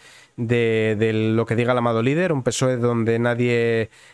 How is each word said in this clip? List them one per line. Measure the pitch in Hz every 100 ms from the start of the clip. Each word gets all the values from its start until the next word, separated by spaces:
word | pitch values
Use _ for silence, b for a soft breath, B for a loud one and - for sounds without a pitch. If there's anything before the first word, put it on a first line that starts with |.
| B B B -
de, | 117 120 113 110 110 107
de | 113
lo | 110 110 110 113
que | 113
diga | 120
el | 127
amado | 120 113
líder, | 117 151 185
un | 147
pesoe | 123 - 131 127
donde | 120 117 113 117
nadie | 120 120 120 117 117 113 107 B B